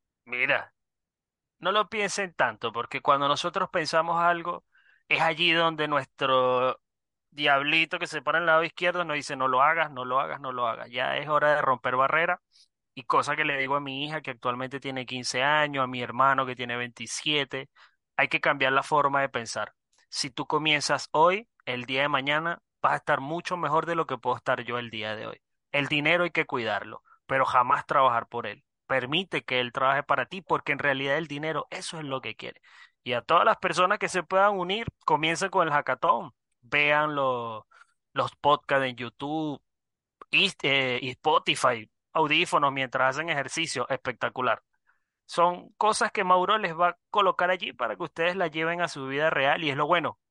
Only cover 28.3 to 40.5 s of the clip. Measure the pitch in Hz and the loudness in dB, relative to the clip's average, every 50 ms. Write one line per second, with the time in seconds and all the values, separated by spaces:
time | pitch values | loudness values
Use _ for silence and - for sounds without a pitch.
28.3 | - 117 113 104 104 - _ _ _ _ _ - 131 131 127 123 147 175 190 - | -8 -8 -8 -8 -10 -14 _ _ _ _ _ -4 -2 -2 -2 -2 -2 -4 -2 -4
29.3 | - 147 - - 131 127 123 120 - 135 131 135 139 139 143 - 147 135 123 - | -4 -6 -4 -2 -2 -2 -2 -2 -2 0 2 2 2 2 0 0 0 0 0 -4
30.3 | 175 190 170 - 160 147 - - 147 131 131 143 135 135 139 139 139 156 170 147 | -8 -12 -4 -2 -2 -2 0 -2 -4 0 0 0 0 0 0 0 -2 -2 -2 -4
31.3 | 143 143 151 156 156 147 - - - 175 185 - - 160 151 139 135 131 - 113 | -8 -6 -6 -4 -4 -4 -6 -8 -10 -12 -10 -10 -10 -10 -8 -8 -8 -8 -8 -10
32.3 | 107 - 123 123 - _ _ - - - - - _ _ _ 120 113 120 - - | -12 -12 -14 -14 -14 _ _ -20 -20 -20 -20 -20 _ _ _ -4 -4 -4 0 2
33.3 | 160 175 202 226 208 - - 185 165 165 180 185 208 208 - - - 185 160 - | 4 6 6 4 4 2 0 0 2 2 2 2 2 0 -2 -2 -2 -4 -4 0
34.3 | 185 190 196 208 208 190 175 175 196 226 233 - - _ _ - 160 147 156 160 | 2 4 4 4 2 0 -2 -2 -4 -4 -6 -8 -12 _ _ 0 2 2 2 0
35.3 | 165 165 190 190 175 190 170 160 147 147 135 - 127 - - 220 233 233 190 127 | 0 0 -2 0 2 2 2 4 2 0 0 0 -2 0 2 2 2 2 -2 -8
36.3 | - _ _ _ _ _ _ 117 143 147 147 147 147 151 151 151 147 143 135 131 | -14 _ _ _ _ _ _ _ 0 2 4 4 4 4 2 2 0 0 0 0
37.3 | 127 120 117 117 110 107 - _ _ - - _ _ _ _ _ - 139 123 123 | 0 -2 -4 -8 -10 -12 -14 _ _ -20 -20 _ _ _ _ _ -4 -4 -4 -4
38.3 | - _ - 143 147 143 - - 143 135 135 127 123 120 127 113 - - 143 147 | -6 _ 2 4 4 4 2 2 2 2 2 0 -2 -6 -10 -10 -10 -8 -8 -6
39.3 | 151 160 156 151 139 - _ _ _ _ _ _ _ _ _ _ _ _ - - | -4 -4 -4 -4 -6 -8 _ _ _ _ _ _ _ _ _ _ _ _ -10 -2
40.3 | - 156 185 190 | 0 2 2 0